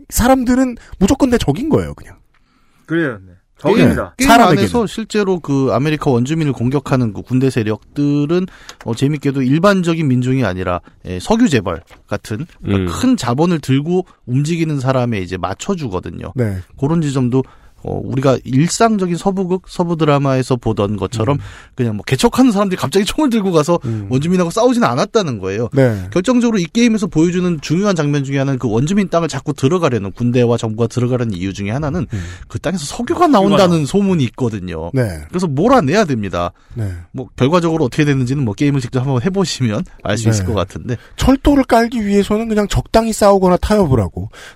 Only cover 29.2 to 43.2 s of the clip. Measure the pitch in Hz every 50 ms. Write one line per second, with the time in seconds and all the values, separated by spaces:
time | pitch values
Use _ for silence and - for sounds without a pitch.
29.2 | 165 151 - 135 - 151 139 - 135 135 175 180 165 135 120 104 98 95 - -
30.2 | 120 120 123 127 120 117 117 113 117 110 107 113 117 113 - 123 123 123 127 120
31.2 | 120 113 95 87 95 98 90 98 101 101 117 147 156 135 160 180 117 - 110 95
32.2 | 85 87 90 - - - - - - 151 190 170 143 - - - 240 - 339 339
33.2 | 359 311 262 196 190 202 196 - 190 175 170 160 143 127 - 202 202 190 185 156
34.2 | 123 107 - - 127 110 110 98 87 90 80 80 82 87 131 131 120 98 82 78
35.2 | 78 - 160 180 185 156 131 143 196 247 269 240 160 127 180 220 208 143 127 107
36.2 | 101 92 87 87 87 87 - _ _ - - 120 107 98 90 85 87 - - 131
37.2 | 117 - - - 127 143 180 175 165 165 160 160 143 117 - 156 147 147 139 135
38.2 | 123 120 139 151 131 107 98 - 147 143 143 135 117 113 127 127 127 143 131 120
39.2 | 135 196 185 196 175 - - - 127 110 101 143 185 - - - - 95 107 117
40.2 | 110 113 110 101 92 90 107 92 87 - - 82 - 120 120 - - - - -
41.2 | - 254 269 - - 294 285 269 247 - 247 226 233 226 262 226 202 202 202 202
42.2 | 190 - 208 220 233 220 214 208 202 - - - - - - 226 226 220 208 -